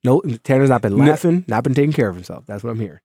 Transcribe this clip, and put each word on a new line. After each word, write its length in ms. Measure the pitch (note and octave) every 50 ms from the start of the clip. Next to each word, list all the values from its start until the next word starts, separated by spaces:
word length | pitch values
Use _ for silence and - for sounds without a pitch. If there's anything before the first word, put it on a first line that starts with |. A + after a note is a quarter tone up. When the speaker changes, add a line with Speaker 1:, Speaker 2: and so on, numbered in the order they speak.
| -
Speaker 1:
No, 180 | B2+ C3 E3+ - D#3+ A#2 A2+ _
Tanner's 260 | - C3+ C3 C#3 C3+
not 120 | B2+ A#2
been 140 | - G#2+ G2
Speaker 2:
No. 80 | A#2 C#3
Speaker 1:
laughing, 400 | D3 D3+ D#3 - E3+ E3+ F3+ F3+
not 160 | - A#2 A#2+ A#2+
been 100 | C#3+ C3
taking 200 | C#3 C#3+ D3+ D3+
care 140 | D3+ A#2+ G2+
of 60 | F2
himself. 300 | F2+ F2 - E2+ - -
That's 180 | - G#2 G2+ A#2
what 60 | A#2
I'm 100 | A2+ A2+
hearing. 200 | A2 G2 - -